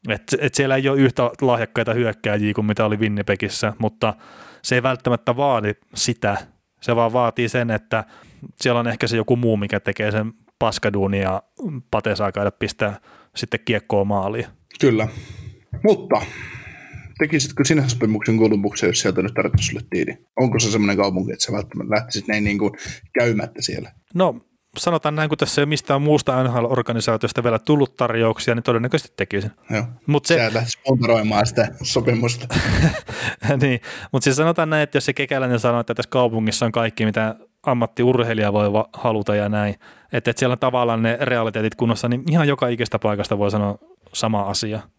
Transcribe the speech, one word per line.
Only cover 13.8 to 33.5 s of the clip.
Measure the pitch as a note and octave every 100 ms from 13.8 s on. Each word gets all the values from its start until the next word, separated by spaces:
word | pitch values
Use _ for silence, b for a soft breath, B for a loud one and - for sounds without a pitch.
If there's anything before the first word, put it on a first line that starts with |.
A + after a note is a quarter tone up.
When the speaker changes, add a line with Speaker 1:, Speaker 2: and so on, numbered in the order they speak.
| - G#2 G2
Speaker 1:
maaliin. | G2+ F#2+ A2+ A2+ - _ -
Speaker 2:
Kyllä. | C#3 A2 A2+ B B B B B _ -
Mutta | G#3 G#3+ - G#2+ G2+ B B B B B B B B -
tekisitkö | D3+ D3+ C3+ - C#3
sinä | D#3 C3+
sopimuksen | A#2+ A2+ G#2+ A2 A2
Kolumbukseen, | A2 G#2+ G2+ - G#2
jos | -
sieltä | G#2 F#2
nyt | F#2
tarvitaan | - - -
sulle | F#2 - -
tiili? | F2+ - - _ -
Onko | B2+ A#2
se | A2+
semmoinen | G#2+ G2+ G2
kaupunki, | G2+ F#2 F#2
että | - -
sä |
välttämättä | G#2 G#2 - - G#2+
lähtisit | A#2+ G#2 G2
näin | G#2+
niin | G#2 G2+
kuin | G2 B B B - -
käymättä | A#2+ G#2+ - -
siellä? | - - - _ _
Speaker 1:
No, | F3 F#3 - _ _ _ -
sanotaan | - E3 D3+ D3+
näin, | D#3
kun | D3
tässä | D3 -
ei |
ole | C#3+
mistään | D3+ - C#3
muusta | D3 D3+ - B2+
N | C3
H | A#2+
L-organisaatiosta | A#2 B2 A2+ A#2 G#2+ A2 A2 -
vielä | A#2+ A2
tullut | - D3 C3+ -
tarjouksia, | A#2+ A#2 A2+ A2 - A#2
niin |
todennäköisesti | A#2+ A#2 B2 D3+ - -
tekisin. | G2 G2+ G#2 - -
Speaker 2:
Joo. | A2 A#2+ - -
Speaker 1:
Mut | D3 -
se | E3+
Speaker 2:
Sä | A2+
et |
lähtisi | A2 A#2 -
spontaroimaan | - B2+ A2+ A2+ G#2+ G#2 G#2+
sitä | - G#2+ -
sopimusta. | - C3 A#2+ A#2+ A#2 - -
Speaker 1:
<laughs> | - - - D3+ D#5 B B B B -